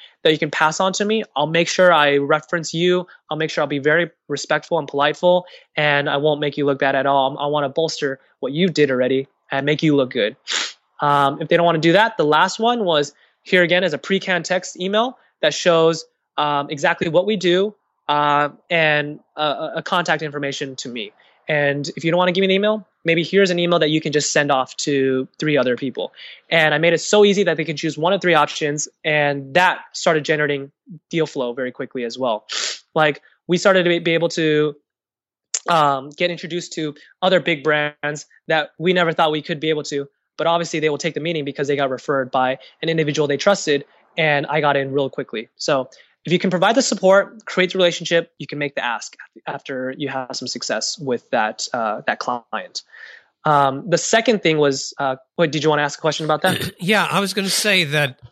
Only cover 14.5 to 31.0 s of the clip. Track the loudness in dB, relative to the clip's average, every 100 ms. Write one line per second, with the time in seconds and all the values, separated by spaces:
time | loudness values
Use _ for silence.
14.5 | -4 -6 -8 -2 0 -2 -4 _ -2 -2
15.5 | 0 2 4 4 2 -8 _ _ -4 -2
16.5 | -2 -4 -2 -2 0 0 0 2 0 2
17.5 | 2 0 -6 _ _ -2 0 2 2 0
18.5 | -4 -2 0 2 0 -2 -8 _ -4 -4
19.5 | -4 -6 -6 -2 -2 0 -2 -4 -6 -6
20.5 | -6 -8 -10 -12 -10 -12 _ _ _ -4
21.5 | 0 0 -2 -6 -4 -2 2 2 2 2
22.5 | 2 0 -2 -6 _ -2 0 2 2 4
23.5 | 2 2 2 2 0 0 -2 0 0 2
24.5 | 0 -2 -4 -2 0 2 0 -4 -4 0
25.5 | 2 2 -2 -4 -6 -10 -12 -20 -16 -2
26.5 | 2 2 2 2 2 2 6 6 4 0
27.5 | -2 -4 -4 -4 -2 0 0 2 4 2
28.5 | 0 -4 -4 -8 _ -2 0 0 -2 0
29.5 | 2 2 0 -8 -2 0 2 0 0 0
30.5 | -2 -8 _ -20 -20